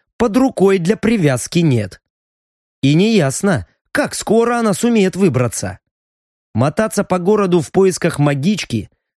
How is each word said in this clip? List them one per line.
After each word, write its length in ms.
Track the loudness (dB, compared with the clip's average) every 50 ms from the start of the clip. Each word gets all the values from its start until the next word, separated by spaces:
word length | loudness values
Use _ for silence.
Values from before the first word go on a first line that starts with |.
| _ _ _ -2
под 180 | -2 0 2
рукой 420 | 0 0 0 2 2 2 2 2 2
для 180 | 0 -2 -2
привязки 640 | 0 0 0 0 2 2 0 0 -2 -6 -2 -2 0
нет. 420 | 2 2 2 0 -2 -6 -12 -20 _ _ _ _ _ _ _ _ _ _ _ _ _ _ _ _
И 100 | 0 2 2
неясно, 720 | 4 2 2 2 2 2 0 -2 -2 -2 -2 -2 -2 -4 -10 _ _ _ _
как 220 | -4 -4 -4 -4 -6
скоро 440 | -10 -2 0 2 2 2 2 0 0
она 160 | 0 -2 0
сумеет 420 | 0 0 0 2 2 2 0 0
выбраться. 600 | 0 0 2 2 0 -2 -2 -4 -8 -10 -10 -12 -14 _ _ _ _ _ _ _ _ _ _ _ _ _ _ -2
Мотаться 480 | -2 0 0 0 -2 -4 -2 -2 -4
по 160 | -2 -2 -2 -2
городу 420 | 2 0 2 2 2 2 2 0
в 120 | 0 0
поисках 460 | 0 2 2 2 0 0 -4 -4 0 0
магички, 720 | 0 0 0 0 -2 -2 -2 -2 -6 -6 -6 -6 -6 -8 _ _ _ _ _